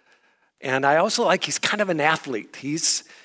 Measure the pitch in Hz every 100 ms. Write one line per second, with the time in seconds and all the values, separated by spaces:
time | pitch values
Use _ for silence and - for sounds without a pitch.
0 | _ _ _ _ _ _ 139 131 139 156
1 | 202 220 208 185 - - - 208 202 165
2 | 147 160 - 117 - - 135 156 - -
3 | - -